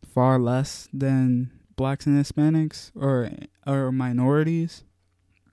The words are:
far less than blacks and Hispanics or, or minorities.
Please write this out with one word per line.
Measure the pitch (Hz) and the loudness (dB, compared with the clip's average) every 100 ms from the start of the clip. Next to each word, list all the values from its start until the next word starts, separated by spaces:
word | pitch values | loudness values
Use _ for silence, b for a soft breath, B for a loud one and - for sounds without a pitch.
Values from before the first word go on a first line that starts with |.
far | - - 127 131 | -6 0 2 4
less | 120 127 139 - - | 2 0 -4 -8 -12
than | 139 135 135 131 123 127 - _ - | -4 0 2 2 2 -2 -10 _ -6
blacks | 131 139 - | -4 -2 2
and | 143 | 2
Hispanics | 143 - 151 160 156 - - - | 2 2 2 2 0 -6 -18 -4
or, | 139 127 120 - - _ - | 0 0 -2 -8 -18 _ -4
or | 139 131 | -2 -2
minorities. | 131 127 123 127 147 156 165 165 - _ _ _ _ _ _ _ | -2 -2 0 2 2 2 -2 -4 -8 _ _ _ _ _ _ _